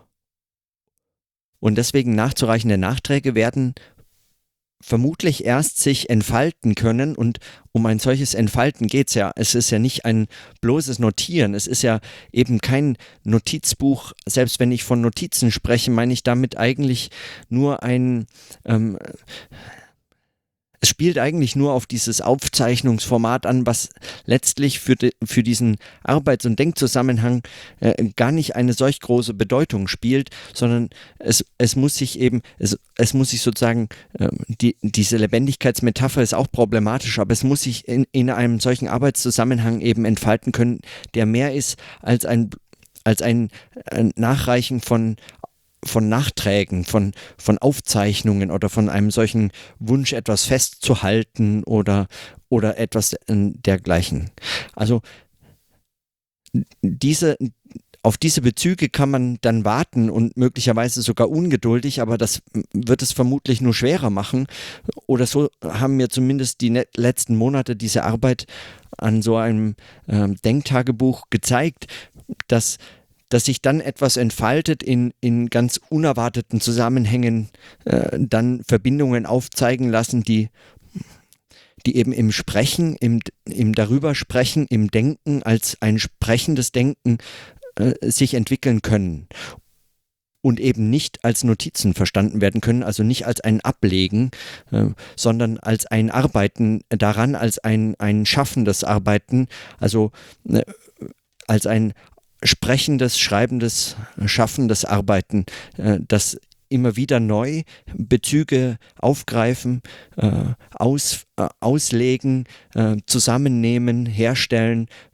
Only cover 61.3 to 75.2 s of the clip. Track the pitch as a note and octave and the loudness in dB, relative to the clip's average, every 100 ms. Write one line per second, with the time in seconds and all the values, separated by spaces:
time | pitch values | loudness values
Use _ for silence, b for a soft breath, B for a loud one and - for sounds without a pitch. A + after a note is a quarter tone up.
61.3 | D#3 F3 C3 A#2 A#2+ C#3 C3+ A2+ A#2 A2+ | 0 0 0 2 0 0 -2 -2 0 -2
62.3 | - - A2+ - G2 A#2+ B2 B2+ - B2 | -4 -8 -8 -6 -4 0 0 0 -2 0
63.3 | C#3 - A#2 B2+ G#2+ B2 F3 B2+ G2 G2+ | 0 -2 0 0 2 0 0 0 -2 -2
64.3 | C3 C3+ B B B B - - B2+ B2 | -4 -4 B B B B -8 -2 0 0
65.3 | C#3+ D3 - D#2 G#2 C3+ C3+ B2 - B2+ | 0 0 -4 -8 -2 0 2 0 0 0
66.3 | C3+ B2+ - A#2+ A#2+ A#2+ - A#2+ - - | 0 -2 -2 0 0 -2 -2 0 0 0
67.3 | A2+ A#2+ C#3 B2 G#2+ A2+ A#2 - A2+ C3 | 0 2 0 -2 -4 -2 -2 0 0 0
68.3 | B2 - B B B B - A2 A2 G#2+ | 0 -4 B B B B -4 0 2 2
69.3 | A2+ A2+ A2 G#2+ G#2 B B - G#2 G2+ | 0 2 0 -2 -4 B B -4 0 0
70.3 | F#2+ A2 C3+ - C3 B2+ A#2 C3 B2 - | 0 0 0 0 0 0 0 0 0 -4
71.3 | G#2+ - B2+ D#3+ - - B B B - | -4 0 0 0 -4 -14 B B B -16
72.3 | - - A#2 - - B B B B - | -12 0 0 0 -6 B B B B -2
73.3 | A#2+ C#3 B2+ C3+ D#3 C#3 - C3 B2 A#2 | 0 0 0 0 0 -2 -2 0 0 -2
74.3 | - A2+ D3 - D3+ - B2 A#2+ - | 0 0 0 0 -2 -2 0 0 -2